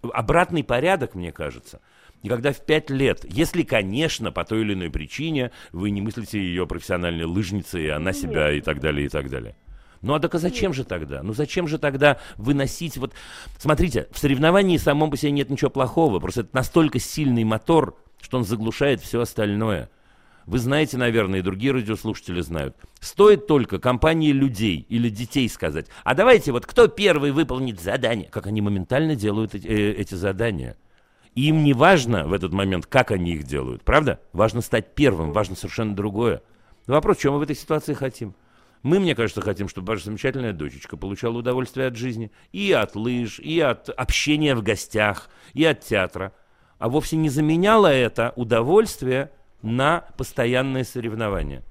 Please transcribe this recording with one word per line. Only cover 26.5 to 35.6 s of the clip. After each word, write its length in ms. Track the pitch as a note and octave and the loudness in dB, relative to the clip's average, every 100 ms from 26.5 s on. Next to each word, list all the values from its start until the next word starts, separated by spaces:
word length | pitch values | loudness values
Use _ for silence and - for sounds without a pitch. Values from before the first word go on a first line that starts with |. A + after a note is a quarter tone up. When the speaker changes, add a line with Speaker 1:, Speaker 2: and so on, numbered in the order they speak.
Speaker 1:
вот 140 | A#2+ - | -2 0
кто 200 | - A3+ | 6 6
первый 440 | - G3 D#3 C#3+ | 6 2 4 2
выполнит 480 | C#3 C#3 B2+ C3 G2 | 0 0 -2 -4 -4
задание», 480 | F2 B2+ B2 A#2 - | -4 -2 0 -2 -4
как 180 | - F#2+ | -8 -4
они 120 | G#2+ | -2
моментально 540 | G2+ G2+ F2+ C3 D#3+ C#3 | 0 -2 0 0 0 0
делают 400 | G#2+ G#2 A2 G#2 | -2 -2 -4 -6
эти, 120 | F#2 | -2
э, 240 | G#2+ G#2 | 0 0
эти 200 | G#2+ G2 F#2 | -2 -6 -4
задания. 640 | G2 F#2+ A#2 F2+ B1 G#1+ _ _ _ _ _ - | -4 -2 -2 -4 -8 -12 _ _ _ _ _ 0
И 80 | D3 | 2
им 160 | D#3 | 4
не 100 | D3 | 4
важно 540 | B2 D#3+ F#3 A#2+ G#2 D2+ | 6 6 6 4 0 0
в 60 | |
этот 180 | F#2+ F2 | -2 0
момент, 360 | F#2 G2 F#2 - | 0 0 -2 2
как 240 | C3+ B2 | 2 2
они 220 | G2+ F2 D#2+ | 0 0 -4
их 80 | |
делают, 400 | C#2 C#2+ B1+ B1 | -4 -6 -6 -4
правда? 360 | - C#3 C#3+ D#2+ - | 2 4 2 -2 -6
Важно 260 | E2+ G#2+ A#2+ | 0 2 0
стать 360 | - A#2 - - | -2 -4 -4 2
первым, 360 | C#3+ F#2 D#2+ | 2 2 0
важно 240 | G#2 F#2+ | -2 -2
совершенно 400 | F#2 | -6